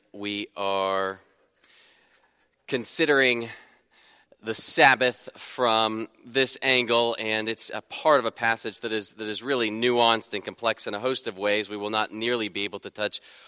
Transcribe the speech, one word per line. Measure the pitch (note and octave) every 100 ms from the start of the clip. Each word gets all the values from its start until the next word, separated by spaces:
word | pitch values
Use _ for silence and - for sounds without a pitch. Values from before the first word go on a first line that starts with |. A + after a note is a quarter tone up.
| _
we | G2+ G#2 G2+ G#2 -
are | G2 G2 F#2+ F#2+ F#2+ F#2+ _ _ _ _ - _ _ _ _ _ _ _ _ _ -
considering | B2+ A2+ - D#3+ C#3 B2+ A#2+ A#2 - - _ _ _ _ _ _ _
the | G#2+ A2
Sabbath | - - C#3+ A#2+ B2+ - - -
from | - - A#2+ A2 A2 A2 A2 _ B2
this | B2 C3 -
angle, | C3+ B2+ A#2 A#2 A#2 -
and | A2 A2 G#2+
it's | A2 -
a | G#2+
part | - - D#3 C#3+
of | A2+
a |
passage | - A2+ A2+ A2+ -
that | A2+
is, | A2 G2
that | - G#2+
is | G#2
really | B2 C3 A2
nuanced | A2 B2 A#2+ A#2 A2+ -
and | G#2
complex | G#2 F#2 A#2 A2 A#2
in | G#2
a |
host | B2+ C3 A#2
of | F#2+
ways. | G#2 G#2 G2+
We | G#2
will | G#2
not | A2 G#2+
nearly | A2 A#2 A#2+ G#2
be | F#2+
able | G2+ G2
to | G2+
touch | - G#2 - - -